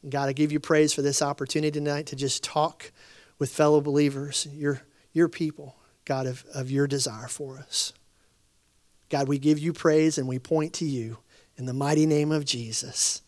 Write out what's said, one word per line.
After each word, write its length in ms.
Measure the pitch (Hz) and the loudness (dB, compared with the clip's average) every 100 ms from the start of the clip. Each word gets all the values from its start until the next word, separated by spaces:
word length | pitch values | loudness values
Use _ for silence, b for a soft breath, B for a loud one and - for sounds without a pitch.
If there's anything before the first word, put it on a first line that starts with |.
| 143 | -6
God, 220 | 139 139 | -4 -2
I 40 | |
give 180 | 139 151 | 2 2
you 80 | 151 | 2
praise 340 | - 156 151 | 2 6 6
for 80 | - | 4
this 200 | 143 139 | 0 2
opportunity 560 | 147 143 135 156 151 151 | 0 -2 -4 -2 -2 -2
tonight 300 | 147 143 147 | -4 -4 -6
to 80 | 135 | -6
just 280 | 139 - | -4 -4
talk 480 | - 151 156 - - b b b b b | -2 0 0 -2 -20 b b b b b
with 140 | 139 | -6
fellow 300 | - 151 151 | 2 6 6
believers, 680 | 143 143 147 139 143 135 156 | 4 2 2 0 -6 -6 -8
your, 280 | 143 147 135 - b b | -4 -2 -2 -6 b b
your 160 | 160 170 | 2 2
people, 480 | - 160 151 143 - b b - | 2 -6 -6 -18 -20 b b -6
God, 200 | 135 131 | -4 -2
of, 180 | 127 - 139 | -6 -10 -10
of 160 | 127 | -4
your 160 | 139 143 | 0 0
desire 400 | 139 131 110 117 | 0 -4 -6 -12
for 320 | - 143 131 | -10 -10 -12
us. 340 | 147 - - - _ _ _ _ _ _ _ _ _ _ _ | -8 -6 -6 -8 _ _ _ _ _ _ _ _ _ _ _
God, 180 | 175 139 | -2 0
we 100 | 143 | 0
give 200 | 143 151 | 2 2
you 140 | 156 | 0
praise 440 | 156 170 156 156 156 | 0 4 6 4 2
and 100 | 127 | -4
we 120 | 127 | -4
point 340 | - 160 156 - | 0 0 0 -4
to 100 | 160 | -4
you 320 | 135 113 113 _ b b - | -4 -6 -10 _ b b -10
in 80 | 127 | -6
the 80 | |
mighty 320 | 127 143 151 156 | -2 0 4 4
name 260 | 147 147 | 4 2
of 140 | 156 139 | 0 -2
Jesus. 760 | 123 117 110 120 - - - | -6 -4 -8 -8 -2 -2 -2